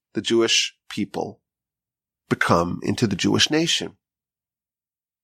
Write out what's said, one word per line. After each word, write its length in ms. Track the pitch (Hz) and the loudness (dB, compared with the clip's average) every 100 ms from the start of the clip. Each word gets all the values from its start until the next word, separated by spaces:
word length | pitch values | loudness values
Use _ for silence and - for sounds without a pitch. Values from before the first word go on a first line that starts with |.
| _ | _
the 80 | - | -8
Jewish 540 | 101 117 113 - - - _ | 0 2 4 2 -2 -8 _
people 520 | - 98 - 85 98 _ _ _ _ _ _ _ _ _ | -8 -6 -6 -8 -10 _ _ _ _ _ _ _ _ _
become 500 | 123 - 90 87 - | -2 2 2 2 -2
into 240 | - 104 113 | -4 -2 -2
the 80 | 98 | 0
Jewish 340 | 101 110 - | 0 2 2
nation. 480 | 151 165 - 85 - _ _ _ _ _ _ _ _ _ _ _ _ | 0 0 -2 -6 -12 _ _ _ _ _ _ _ _ _ _ _ _